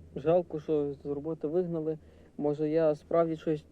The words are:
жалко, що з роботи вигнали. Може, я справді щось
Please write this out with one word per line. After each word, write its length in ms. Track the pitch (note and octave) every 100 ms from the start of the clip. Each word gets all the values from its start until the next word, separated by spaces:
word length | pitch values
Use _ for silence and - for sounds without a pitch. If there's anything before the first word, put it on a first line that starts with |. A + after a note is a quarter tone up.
| - -
жалко, 440 | D3 F3 F3 D#3
що 320 | D#3 D3+ C#3+
з 140 | C#3 C#3+
роботи 420 | C#3+ D#3 D#3+ D3
вигнали. 500 | F3 F3 E3 D#3 D#3 - - - -
Може, 300 | D3 D3 D3+
я 260 | D#3+ D#3
справді 420 | D3+ - E3 E3 D#3+
щось 280 | - D3+ -